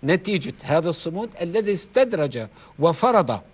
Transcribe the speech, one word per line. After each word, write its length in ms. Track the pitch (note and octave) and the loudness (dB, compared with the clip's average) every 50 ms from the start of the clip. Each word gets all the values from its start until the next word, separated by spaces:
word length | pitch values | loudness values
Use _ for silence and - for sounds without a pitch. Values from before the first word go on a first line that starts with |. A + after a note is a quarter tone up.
| - | 2
نتيجة 500 | C#3 F3 F#3 F#3 G3+ G#3 F3 C3+ A3+ - - | 2 0 0 0 -2 -4 -2 -4 -6 -12 -12
هذا 260 | - - C#3+ D#3+ D#3+ F3 | -4 0 0 0 2 0
الصمود 400 | D#3+ - - E3 D#3+ F#3+ A3+ A#3 - - | -4 -4 -6 -8 -6 -6 -8 -10 -8 -8
الذي 320 | F3 E3+ E3+ A3 G#3+ G3+ | -8 -2 -2 -2 0 0
استدرج 720 | G3+ F3 - - - B3 C4+ B3 A3 E3+ D3+ C#3 A#2+ A#2+ A2 G#2+ - - - - - - | -2 -4 -6 -2 2 2 2 2 2 -2 -2 -2 -4 -6 -10 -10 -14 -20 -20 -20 -6 2
وفرض 600 | C#3+ E3+ E3 - - B3 B3 G#3+ E3+ A#2+ A#2 F#2+ - - | 2 2 2 4 2 4 4 4 4 4 -2 -4 -6 -14